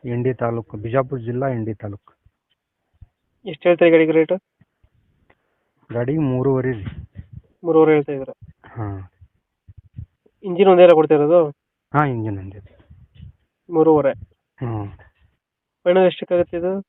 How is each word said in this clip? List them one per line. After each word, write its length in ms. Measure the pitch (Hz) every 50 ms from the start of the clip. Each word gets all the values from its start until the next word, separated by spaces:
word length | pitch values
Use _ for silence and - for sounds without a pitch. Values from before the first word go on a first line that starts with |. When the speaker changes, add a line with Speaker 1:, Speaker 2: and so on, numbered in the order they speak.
| -
Speaker 1:
ಇಂಡಿ 300 | 127 120 120 123 131 127
ತಾಲೂಕು, 420 | - 123 117 117 117 107 _ -
ಬಿಜಾಪುರ 420 | 107 104 117 113 135 131 127 143 127
ಜಿಲ್ಲಾ, 300 | 113 117 120 123 135 139
ಇಂಡಿ 260 | 127 117 110 113 107
ತಾಲೂಕು. 360 | _ - 104 101 98 _ _ _ _ _ _ _ _ _ _ _ _ _ _ _ _ _ _ _ _ - _ _ _ _ _ _ _ _
Speaker 2:
ಎಷ್ಟು 240 | 202 156 - - 180
ಹೇಳ್ತೀರಿ 220 | 175 156 175 170
ಗಾಡಿಗೆ 220 | 165 160 160 156
ರೇಟು? 240 | 160 160 160 - 180 190 _ _ _ _ _ _ _ _ _ _ _ _ _ _ _ _ _ _ _ _ _ _ _ _ _ _ _ _ _ _
Speaker 1:
ಗಾಡಿಗೆ 280 | 113 117 123 123 147 160
ಮೂರುವರೆ 540 | 151 135 127 127 127 139 135 131 123 131
ರೀ. 120 | 127 107 98 - - - - _ _ - - _ - - _ _ _ _ -
Speaker 2:
ಮೂರುವರೆ 280 | 165 160 160 156 156
ಹೇಳ್ತಾ 200 | 156 151 143 151
ಇದ್ದೀರಾ? 220 | 147 135 131 - - _ - - _ _ _
Speaker 1:
ಹಾ. 220 | - - 117 110 101 98 95 95 90 _ _ - _ _ _ _ _ _ _ _ - - - _ _ _ - - _ _ _ _ _ _ _ -
Speaker 2:
ಇಂಜಿನ್ 240 | 196 175 180 196 190
ಒಂದೇ 260 | 180 180 180 175 170
ಕೊಡ್ತಾ 200 | 156 156 151 156
ಇರೋದು? 240 | 147 147 147 170 180 160 147 147 _ _ _ _ _ _ _
Speaker 1:
ಹಾ, 120 | - 143 151
ಇಂಜಿನ್ 340 | 139 127 113 110 110 101 98
ಒಂದೇ. 220 | 95 95 92 98 - - _ _ _ _ - _ - _ _ - - - _ _ _ _ _ _ _ -
Speaker 2:
ಮೂರುವರೆ? 440 | 170 160 156 160 156 151 139 139 - 107 - _ _ _ _ _ _ _
Speaker 1:
ಹ್ಮ್. 300 | 131 120 113 107 101 98 92 87 - _ _ _ _ _ _ _ _ _ _ _ _ _ _ _ _
Speaker 2:
ಫೈನಲ್ 200 | 175 180 185 185
ಎಷ್ಟಕ್ಕಾಗತ್ತೆ 500 | 180 170 - - _ 180 175 175 _ -
ಇದು? 160 | 170 170 180 190 196 190